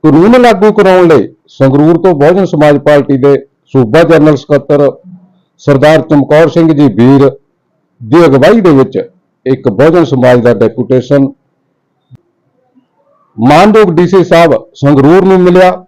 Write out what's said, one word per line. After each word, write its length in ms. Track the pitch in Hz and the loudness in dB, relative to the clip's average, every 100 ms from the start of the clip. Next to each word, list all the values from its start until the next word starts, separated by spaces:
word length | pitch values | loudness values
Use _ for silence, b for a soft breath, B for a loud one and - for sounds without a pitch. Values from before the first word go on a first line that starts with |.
ਕਾਨੂੰਨ 360 | 156 143 190 247 | 0 0 2 2
ਲਾਗੂ 300 | 240 196 214 | 2 2 0
ਕਰਾਉਣ 340 | 214 190 185 175 | 0 0 2 2
ਲਈ 200 | 147 - _ _ | 0 -2 _ _
ਸੰਗਰੂਰ 500 | - 135 139 156 165 | -4 -2 0 0 0
ਤੋਂ 100 | 185 | -2
ਬਹੁਜਨ 300 | 156 143 185 180 | 0 0 0 -4
ਸਮਾਜ 320 | 156 151 143 | -2 0 0
ਪਾਰਟੀ 380 | 147 147 131 139 | 0 -2 -2 -2
ਦੇ 180 | 139 139 - _ _ | 0 -2 -6 _ _
ਸੂਬਾ 280 | 135 117 143 | -4 0 0
ਜਨਰਲ 340 | 160 160 151 143 | 0 2 0 -2
ਸਕੱਤਰ 440 | - 147 - 143 139 - - - _ _ _ _ | -4 -6 -2 -2 -2 -4 -20 -20 _ _ _ _
ਸਰਦਾਰ 380 | - 139 151 156 | -4 0 2 0
ਚਮਕੌਰ 480 | - 147 135 151 160 | 0 -2 0 0 0
ਸਿੰਘ 240 | 170 165 | 0 -2
ਜੀ 140 | 147 143 | 0 -2
ਵੀਰ 340 | 101 123 139 135 - _ _ _ _ _ _ | 0 0 2 0 -4 _ _ _ _ _ _
ਦੀ 240 | 113 151 | -2 0
ਅਗਵਾਈ 360 | 165 135 151 226 | 2 2 2 0
ਦੇ 100 | 180 | 0
ਵਿੱਚ 280 | 139 131 - - _ _ _ 131 | 0 -2 -6 -12 _ _ _ -8
ਇੱਕ 220 | 131 131 | -6 -6
ਬਹੁਜਨ 360 | 101 147 175 | -2 0 0
ਸਮਾਜ 380 | 156 131 127 123 | -2 -2 0 0
ਦਾ 100 | 120 | 0
ਡੈਪੂਟੇਸ਼ਨ 760 | 110 110 - 113 127 120 143 135 - _ _ _ _ _ _ _ _ _ _ _ _ _ _ _ _ _ _ _ - | -2 -4 -4 -4 -4 -2 -4 -4 -8 _ _ _ _ _ _ _ _ _ _ _ _ _ _ _ _ _ _ _ -6
ਮਾਨਯੋਗ 580 | 117 151 208 214 202 160 | 0 2 2 2 0 0
ਡੀ 100 | 175 | 0
ਸੀ 140 | 190 | 0
ਸਾਹਿਬ 300 | 165 170 170 123 - | 0 0 0 -2 -6
ਸੰਗਰੂਰ 500 | - 139 143 139 185 | -6 -2 0 2 2
ਨੂੰ 140 | 190 190 | 2 2
ਮਿਲਿਆ 300 | 180 180 185 185 | 2 2 0 -2